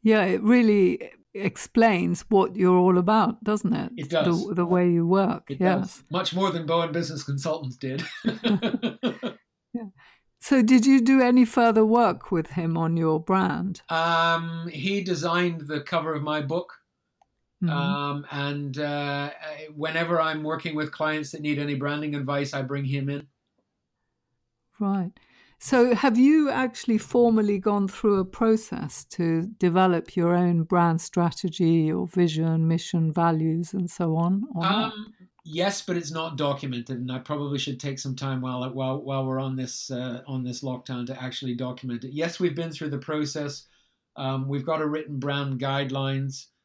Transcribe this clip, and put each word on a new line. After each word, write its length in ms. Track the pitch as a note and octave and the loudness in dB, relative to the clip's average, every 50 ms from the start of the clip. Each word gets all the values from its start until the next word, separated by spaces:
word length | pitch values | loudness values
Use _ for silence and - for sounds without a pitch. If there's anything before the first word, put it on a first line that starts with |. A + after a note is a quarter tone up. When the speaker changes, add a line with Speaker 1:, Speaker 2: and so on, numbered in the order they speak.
Speaker 1:
Yeah, 220 | - A3 A3 G#3+ F#3+ | 4 4 4 4 4
it 180 | F#3 F#3 F#3 | 2 0 0
really 680 | G#3 G#3 B3 B3 A#3 A3 G#3 G3+ F#3 F3+ - - - - - _ _ _ _ | 4 6 6 6 6 6 6 6 4 4 2 -2 -8 -14 -16 _ _ _ _
explains 880 | G3 G3+ F#3+ - - - - _ A#3 A3+ A3+ G3+ F3 F3+ F3 F3 - - - | -6 -6 -4 -4 -6 -14 -2 _ 4 4 6 4 2 0 -2 -2 -4 -2 2
what 260 | A3 F#3+ F#3+ - F3+ | 4 4 4 2 0
you're 220 | G#3 F#3 F3+ F3+ F3+ | 2 4 6 6 6
all 180 | F3+ F#3 F3+ | 6 6 4
about, 480 | F3+ F3 F#3 G#3+ A3 G3 - A3+ - - | 4 4 4 4 4 2 2 -2 -4 -2
doesn't 300 | G#3+ G#3+ G#3 - F3+ - | -2 -2 0 0 -2 -2
it? 180 | - - - - - | -2 -4 -8 -10 -10
Speaker 2:
It 100 | C#3+ - | -8 -2
does. 380 | E3+ D#3+ D3 F3 E3+ E3+ - | 0 2 2 2 2 0 0
Speaker 1:
The, 80 | G3+ F3+ | -2 -2
the 100 | F3 F3 | -2 0
way 260 | E3+ F3+ F3+ F3+ F3+ | 2 4 4 4 4
you 160 | F3 E3+ E3+ | 4 4 4
work, 440 | E3+ F#3 G3 G3 - - - _ - | 4 4 2 2 0 -2 -4 _ -12
Speaker 2:
It 100 | C#3 C3 | -4 0
Speaker 1:
yes. 180 | F#3 F#3 F#3 - | 2 2 2 0
Speaker 2:
does. 260 | F#3+ F#3 - - - _ | -2 -6 -10 -16 -12 _
Much 240 | D#3 F#3 F#3 - E3+ | -4 -4 -4 -2 -2
more 160 | F3+ F#3+ G3 | 0 0 0
than 140 | E3 E3+ D#3+ | 0 -2 -2
Bowen 260 | D3 E3 E3+ E3+ D#3+ | 0 0 0 0 0
Business 320 | D3+ E3+ E3 - - C#3 | -2 -4 -4 -4 -6 -10
Consultants 540 | - - C#3 C3+ - E3 D#3 E3 C#3+ B2+ B2+ | -6 -6 -6 -4 -2 -4 -4 -4 -6 -10 -10
did. 280 | _ - C3 C3 C#3 - - - - - | _ -8 -6 -6 -6 -8 -8 -12 -6 -6
<laughs> 1120 | A3+ A3 - - A#3 G#3 F#3 - A3+ - - - A3+ - - - A#3+ - - - A#3 - _ _ _ _ _ _ _ | -6 -6 -2 0 0 0 2 0 -2 -2 -2 -4 -6 -6 -4 -6 -6 -6 -4 -10 -10 -10 _ _ _ _ _ _ _
Speaker 1:
Yeah. 120 | - A#3+ A3+ G3 _ _ - - _ _ _ _ _ _ | -12 -10 -10 -10 _ _ -20 -20 _ _ _ _ _ _
So 220 | - - C#4 C4 | -2 2 4 4
did 220 | A#3 A3 C4 B3 A3 | 6 8 6 6 8
you 160 | C4+ C4+ C4+ | 8 6 6
do 200 | A3+ B3 C4+ C4+ | 8 6 6 6
any 240 | B3+ B3 B3 B3+ B3 | 6 6 6 6 6
further 420 | A3+ - B3 A#3 A#3 A3 A3 A3 | 6 4 4 4 6 6 6 6
work 460 | G#3+ A3+ A#3+ A#3+ G3 F3 C3 - - | 6 6 4 4 4 2 -2 -4 -2
with 160 | F#3+ E3 D#3+ - | -2 -2 -2 -2
him 280 | - F3+ E3 E3 E3 | -4 -4 -2 -2 0
on 200 | E3 E3 E3 E3 | 0 0 0 0
your 240 | E3 E3 D#3+ D#3 D#3 | 2 2 2 2 0
brand? 640 | E3 - F#3 F#3+ F#3 F#3 - D#3 F3 G3 F3+ - _ - | 2 2 2 2 4 2 0 -2 -4 -6 -6 -8 _ -4
Speaker 2:
Um, 800 | E3+ D#3+ E3 E3+ E3+ E3 E3 E3+ E3 E3+ E3 E3 E3 E3 E3 | -2 0 2 2 2 4 4 2 2 0 -2 -6 -8 -8 -10
he 340 | E3+ E3 D3 C3+ F#3+ G3+ G3+ | -10 -10 -6 -4 -2 -2 -2
designed 600 | F#3 F#3 F3 D3 D#3+ E3+ E3 F3 F3+ F3 E3+ D#3+ D3 C#3+ | -2 -2 -4 -2 -2 0 0 2 0 0 -2 -4 -6 -6
the 120 | D3+ D3 | -6 -6
cover 320 | C#3+ - F3+ E3 D3+ D#3+ | -4 -2 -4 -2 -2 -2
of 120 | D#3 D3+ C#3 | -4 -4 -2
my 160 | D3 D3+ D3+ | -2 -2 -4
book. 320 | C#3+ C3+ D#3+ F3+ F3 - - _ _ _ _ _ _ _ _ _ _ _ _ _ _ _ _ _ | -2 -2 -4 -4 -4 -6 -16 _ _ _ _ _ _ _ _ _ _ _ _ _ _ _ _ _
Speaker 1:
Mm-hmm. 80 | F#3 E3+ | -4 -2
Speaker 2:
Um, 540 | D#3+ - C#3 C#3 C#3+ C#3+ C#3+ C#3+ C#3+ C#3+ C#3+ - | -2 -2 -2 -2 -2 -2 -2 -4 -6 -6 -8 -8
and, 460 | D3 C#3+ C#3 C#3+ C#3+ C#3+ C#3+ C#3+ B2+ D3 | -8 -6 -4 -4 -4 -6 -8 -8 -6 -6
uh, 520 | D3 D3 D3 D3 C#3+ C#3+ C#3+ C#3+ C#3+ D3 D3+ - D#3+ D#3 D3+ D3 D#3 D3+ D3+ | -4 -4 -4 -4 -4 -4 -4 -4 -6 -8 -10 -12 -14 -14 -12 -14 -14 -16 -10
whenever 440 | D3 D3+ D#3 D#3+ E3 E3+ E3 F3 E3 | -6 -6 -4 -2 -2 0 0 2 2
I'm 220 | D#3+ D#3+ D#3 D#3 | 2 0 0 -4
working 320 | D3+ D3+ D#3+ D#3+ - E3+ D3+ | -4 -4 -6 -4 -6 -6 -4
with 160 | D3+ D3+ D3 | -4 -6 -6
clients 400 | - - D#3 D#3 D3+ D#3 D3+ C#3 | -4 -4 -2 -2 -2 -2 -6 -8
that 100 | - - | -10 -6
need 200 | D3 D3 D3+ C#3+ | -4 -4 -2 -2
any 160 | D3 C#3+ C#3+ | -2 -4 -4
branding 400 | C3+ C#3 C#3+ D3 D3 D3+ D3+ D3 | -4 -4 -4 -4 -4 -4 -4 -4
advice, 360 | C#3+ C3+ C3+ C#3+ C#3+ C#3+ C#3 | -4 -4 -4 -2 -2 -4 -4
I 100 | - C#3 | -4 -6
bring 220 | C3+ B2+ C#3 C#3+ C#3 | -6 -4 -4 -4 -4
him 240 | C3 C#3 C#3 C3+ C#3 | -2 -2 -2 -2 -4
in. 200 | C#3+ C#3+ D3 _ _ _ _ _ _ _ _ _ _ _ _ _ _ _ _ _ _ _ _ _ _ _ _ _ _ _ _ _ _ _ | -6 -6 -8 _ _ _ _ _ _ _ _ _ _ _ _ _ _ _ _ _ _ _ _ _ _ _ _ _ _ _ _ _ _ _
Speaker 1:
Right. 320 | G#3 G3 G3 G3 F3+ F#3 _ _ _ _ _ _ _ _ _ _ | -2 -2 0 -2 -4 -6 _ _ _ _ _ _ _ _ _ _
So 340 | - - - B3+ A#3+ B3+ A#3+ | -4 2 4 6 6 6 4
have 240 | - - C4+ A3 A#3 | 4 4 4 6 6
you 300 | B3+ C#4 D#4 D#4+ D4+ C#4 | 6 6 6 6 4 2
actually 480 | - C4 C4 B3 - - - - A3+ G#3+ | 0 0 -2 -2 -4 -6 -2 0 0 0
formally 600 | - - - A#3+ A#3+ A#3 A3+ A3 G#3+ G#3 G3+ G3 | 0 0 4 4 6 6 6 4 4 2 0 0
gone 280 | F#3+ G#3+ G#3 G3+ G3 | 0 0 2 2 0
through 320 | F#3+ - - - G#3+ G3+ F#3+ | -2 -4 0 2 2 4 4
a 60 | F#3 | 0
process 800 | F#3+ - - A#3+ A3 A3 A3 A3 - - - D3 C#3+ - - - _ | -2 -2 0 4 4 4 2 0 -6 -10 -8 -8 -8 -10 -12 -14 _
to 320 | - - E3+ E3 E3 E3 E3+ G3+ A#3 _ | -6 -2 0 0 0 0 -2 -4 -4 _
develop 580 | F#3 F3+ E3 F#3 F#3 F#3 F3 E3 - - - | 0 2 4 4 4 4 2 0 -2 -4 -2
your 180 | F#3 E3+ E3+ F3 | 0 2 2 4
own 280 | F3 F3+ F3 F3 E3 | 4 4 4 2 2
brand 400 | D#3+ E3 F#3+ F3 E3+ E3+ D#3+ E3 | 2 2 2 4 4 4 2 0
strategy, 800 | - - - F3+ E3+ E3+ - - - F3+ D#3 - F3+ D#3+ E3 E3 | -4 -2 -2 0 0 0 -2 -2 -6 -6 -2 2 2 4 4 4
your 260 | D#3 D#3 D#3+ - - E3 | 2 2 0 -2 -4 -2
vision, 580 | - F#3 F3 E3 D#3 D#3 D#3+ E3 D#3+ E3 D#3+ | 0 2 2 2 2 0 0 0 2 2 2
mission, 460 | E3 E3 E3 - - - E3+ D#3+ D#3+ | 2 2 0 -2 -2 -2 0 0 0
values, 640 | D3 E3+ E3+ E3+ E3 D#3 D#3+ D#3+ D#3+ E3 F3 - - | 2 2 2 2 2 2 0 0 0 -2 -4 -4 -4
and 160 | F#3+ F3+ E3+ | -4 -4 -4
so 260 | - - F3 E3 D#3+ | -4 -2 -2 0 2
on, 280 | D#3+ E3+ F3 F#3+ G3 A3+ D#4 B3+ | 2 2 2 0 0 -2 -4 -4
or 80 | E3+ | -2
not? 220 | F3 F#3+ G3+ G#3+ A3 | 0 0 0 0 0
Speaker 2:
Um, 260 | G#3+ G#3+ G#3+ G#3+ - - _ - _ _ _ _ | -4 -6 -10 -16 -18 -20 _ -20 _ _ _ _
yes, 380 | D#3+ D3+ E3 F3+ G3 G3 - | -10 -4 -2 0 0 -2 -4
but 160 | - - F3 F3 | -4 -4 -4 -4
it's 120 | E3+ C#3 | -4 -6
not 280 | E3 E3 D#3+ E3 D3+ C3 | -8 -6 -6 -6 -4 -2
documented, 600 | D3+ C#3+ C#3+ C#3 - C3+ B2+ A#2+ A#2+ - C3+ A#2+ | 0 0 0 -2 -4 -6 -6 -8 -8 -8 -8 -8
and 140 | B2 B2+ | -6 -6
I 60 | B2+ C3 | -8 -8
probably 400 | B2 - D3+ C#3+ C#3+ C#3+ C#3+ C3+ | -6 -6 -6 -6 -4 -4 -4 -6
should 200 | - C#3+ C3 A#2+ | -4 -6 -8 -8
take 200 | - C#3+ C3+ C3+ | -8 -8 -8 -6
some 180 | - C#3 C3 | -6 -8 -8
time 240 | C3 C#3 C3+ C3 B2+ | -6 -6 -4 -4 -4
while, 320 | B2+ B2+ B2+ B2 B2+ C3 | -4 -6 -6 -6 -6 -6
while, 300 | B2 C3+ C3 C3 C3 C#3 | -6 -4 -4 -4 -4 -4
while 240 | D3 C3+ C3+ C3+ C3 | -6 -4 -4 -4 -2
we're 120 | C3 C3 C3 | -2 -4 -4
on 160 | C3+ C3+ C3 | -4 -4 -6
this, 360 | C3 B2+ A#2+ - - - - | -6 -6 -8 -10 -12 -10 -10
uh, 320 | C3 B2 B2+ B2+ A#2+ B2 - | -8 -8 -8 -8 -10 -10 -10
on 180 | - C3+ C3 B2+ | -8 -8 -6 -6
this 180 | B2 B2 - | -6 -8 -8
lockdown 440 | C#3+ C3 B2+ B2 - - C3 B2 A#2+ B2 | -6 -8 -8 -8 -10 -10 -8 -8 -8 -8
to 140 | C3+ B2+ | -10 -10
actually 320 | B2+ B2+ B2 - C#3 B2+ A#2+ | -10 -10 -10 -8 -6 -6 -6
document 500 | A#2+ B2+ B2+ B2+ B2 - B2+ A#2+ A#2 C3+ | -6 -6 -8 -8 -8 -8 -8 -8 -8 -10
it. 100 | C3 C#3 | -10 -6
Yes, 260 | D3 E3 E3+ E3+ - | -4 -4 -4 -2 -2
we've 160 | F3+ E3+ C#3 | -2 -2 -2
been 160 | D#3+ E3 E3 | -4 -6 -8
through 160 | D3+ - D#3 D3 | -8 -8 -8 -6
the 100 | C#3+ C3 | -6 -8
process. 680 | - - D#3 D3+ D3+ C#3 - D#3 D3 C#3+ C#3 - - _ _ _ _ _ _ _ _ _ _ | -6 -4 -4 -4 -4 -4 -4 -6 -6 -6 -8 -12 -18 _ _ _ _ _ _ _ _ _ _
Um, 320 | - C3+ C3 C3+ C3 C3+ C3+ | -8 -6 -4 -4 -4 -4 -4
we've 160 | C#3 C#3+ C3+ | -4 -4 -2
got 160 | E3 D#3 D3+ | -2 -2 -2
a 60 | D#3 | -2
written 320 | D3+ D3 D#3 D3+ D3+ D3 C3 | -2 -2 -4 -6 -6 -8 -6
brand 420 | C3+ C#3+ C#3 C#3+ C#3 C#3 C3+ B2 | -4 -4 -2 -2 -2 -4 -4 -4
guidelines. 840 | C3+ C3+ C3+ C#3 C#3+ C3 C3 C#3 C3+ C3+ C3+ C3+ C3+ C#3 C3+ - - _ _ _ | -2 -2 -2 -2 -2 -2 -4 -4 -2 -2 -2 -2 -4 -6 -8 -10 -16 _ _ _